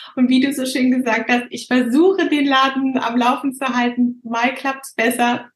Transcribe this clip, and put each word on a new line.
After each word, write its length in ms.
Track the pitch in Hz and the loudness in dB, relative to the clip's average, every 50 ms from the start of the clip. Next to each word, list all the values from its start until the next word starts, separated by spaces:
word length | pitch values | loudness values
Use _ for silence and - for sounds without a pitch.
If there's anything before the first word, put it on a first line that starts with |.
| - - - | -18 -8 -2
Und 140 | 262 254 240 | 0 2 2
wie 100 | 254 254 | 4 2
du 140 | 262 277 277 | 2 0 -2
so 120 | - 262 | -4 -4
schön 260 | 262 - 277 254 254 | -4 -2 0 2 2
gesagt 380 | 247 254 254 240 220 226 240 - | 2 2 0 0 0 -2 0 0
hast, 180 | 247 247 240 - | -2 -2 -2 -4
ich 180 | - 240 - - | -10 -10 -4 0
versuche 640 | 247 254 240 233 233 294 339 381 381 381 330 285 | 0 0 2 2 4 4 4 4 4 2 0 0
den 160 | 302 294 285 | 2 2 2
Laden 520 | 277 269 262 262 269 269 269 269 262 254 - | 2 4 4 2 2 0 -2 -2 -2 -2 -2
am 180 | - 233 233 247 | -2 -2 0 0
Laufen 360 | 240 247 269 285 - 277 254 | 2 2 0 0 -2 -6 -6
zu 120 | - 269 | -4 -4
halten. 560 | 262 247 247 240 240 240 247 247 240 - - - | -4 -2 -2 -2 -2 0 0 0 0 -2 -6 -10
Mal 300 | 226 226 233 240 254 254 | -8 -4 -2 -2 -2 -2
klappt's 400 | - - 277 269 - - - - | -4 -6 -6 -6 -6 -10 -10 -4
besser 540 | - 226 240 247 247 240 240 247 247 - - _ | -2 -2 0 0 0 0 0 0 -2 -6 -14 _